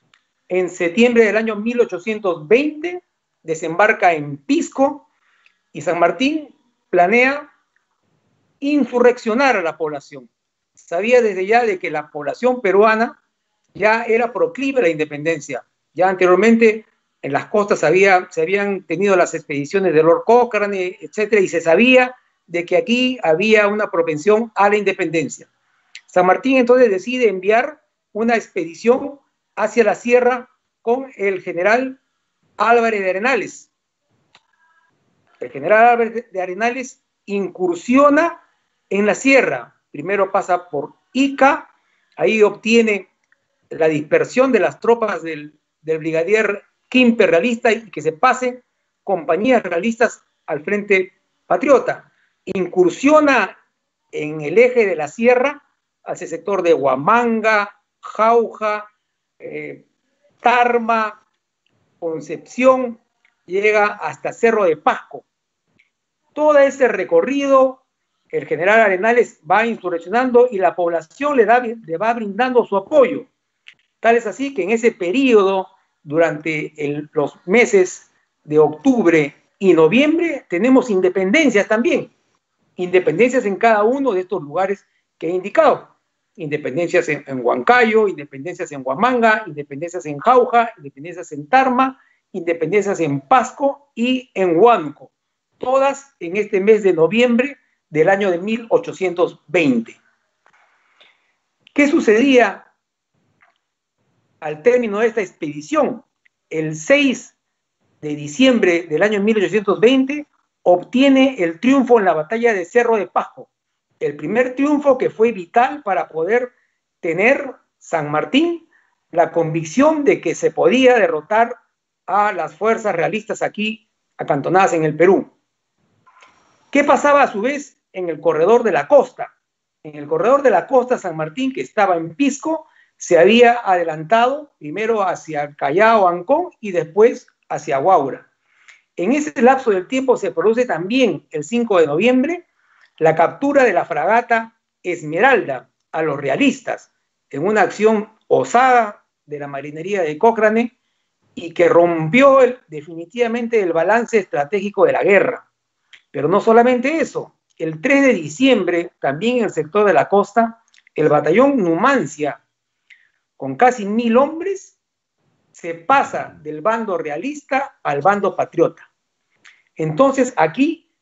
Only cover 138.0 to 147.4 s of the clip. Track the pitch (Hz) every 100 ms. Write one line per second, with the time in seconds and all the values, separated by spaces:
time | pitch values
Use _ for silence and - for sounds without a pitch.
138 | 139 - - _ _ _ _ _ _ -
139 | 180 294 294 - 240 269 - 190 180 262
140 | 262 220 190 165 196 226 247 160 185 262
141 | 233 160 - 156 147 240 233 185 156 151
142 | 233 254 294 349 - _ _ _ _ -
143 | 160 165 160 - 277 277 247 175 - 156
144 | 170 233 233 226 226 _ _ _ 180 156
145 | 151 165 254 240 143 127 - _ _ 160
146 | 160 139 135 147 269 - - 110 _ _
147 | _ _ _ 139